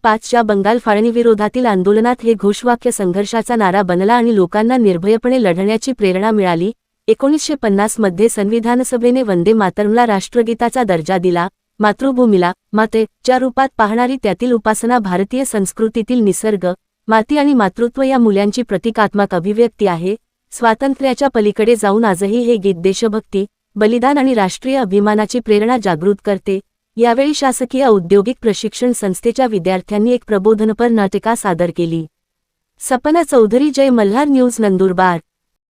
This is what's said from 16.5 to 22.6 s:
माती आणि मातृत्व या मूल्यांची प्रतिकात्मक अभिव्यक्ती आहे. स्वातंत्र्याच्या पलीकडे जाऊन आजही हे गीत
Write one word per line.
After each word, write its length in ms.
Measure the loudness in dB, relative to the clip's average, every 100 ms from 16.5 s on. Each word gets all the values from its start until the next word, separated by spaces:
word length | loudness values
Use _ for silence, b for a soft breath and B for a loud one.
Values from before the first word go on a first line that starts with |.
| -2 -2 -6 _ _ -2
माती 300 | 0 2 0
आणि 160 | 2
मातृत्व 480 | 2 0 0 -4 0
या 160 | 0 2
मूल्यांची 440 | 2 2 0 -2
प्रतिकात्मक 720 | -4 -4 -2 -2 -2 0 -2
अभिव्यक्ती 520 | -2 -2 0 0 0 -2
आहे. 300 | -2 -4 -6 _ _ _
स्वातंत्र्याच्या 800 | -4 -2 0 -2 -2 -2 0 0
पलीकडे 480 | 0 0 2 2 2
जाऊन 280 | 2 2
आजही 340 | 2 0 0 0
हे 180 | 0
गीत 180 | 0